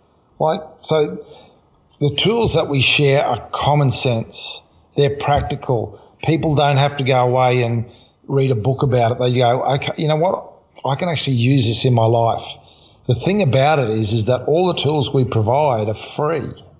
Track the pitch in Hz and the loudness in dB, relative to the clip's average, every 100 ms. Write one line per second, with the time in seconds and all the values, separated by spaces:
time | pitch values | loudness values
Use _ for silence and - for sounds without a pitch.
0 | _ _ _ - 156 170 - - - 156 | _ _ _ -4 -2 -2 -6 -12 -2 0
1 | 151 180 - - - _ _ _ _ - | 0 -4 -16 -20 -20 _ _ _ _ -4
2 | 143 - 185 233 220 165 156 139 127 - | -2 0 0 0 0 0 0 0 2 2
3 | 143 139 - 123 - - - 147 139 - | 4 2 0 -4 -6 -4 0 2 2 0
4 | 135 117 113 - - - _ _ _ - | -2 -2 -6 -12 -12 -14 _ _ _ -2
5 | 143 143 - 143 131 143 - 120 104 - | 0 0 -2 0 -2 -6 -4 -4 -4 -12
6 | - - - 160 160 147 143 135 143 139 | -20 -8 -2 0 0 2 2 2 0 0
7 | 131 127 123 127 127 123 120 117 113 - | 0 2 2 2 2 2 0 -2 -6 -12
8 | - _ - 135 135 117 123 127 139 123 | -20 _ -4 -2 0 0 -2 0 0 2
9 | 117 123 123 123 120 123 123 139 - - | 2 0 0 2 2 2 0 -2 -4 -4
10 | 156 156 175 - - - _ - 131 139 | -2 0 0 -2 -6 -20 _ -10 -4 -4
11 | 180 160 - 127 120 139 113 110 135 120 | -2 -4 -2 0 2 2 2 0 2 2
12 | 113 117 117 107 - - - - - _ | 4 2 2 -2 -6 -18 -20 -20 -20 _
13 | - 127 165 208 165 127 139 156 120 110 | -4 -2 0 0 2 2 2 2 0 -2
14 | 104 117 104 123 127 156 185 170 139 151 | 0 -2 0 -2 0 2 2 0 0 0
15 | 117 139 127 113 104 135 151 117 107 110 | 0 0 0 0 0 2 2 0 -2 -6
16 | - - 151 160 - - - | -8 -6 -4 -4 -6 -14 -20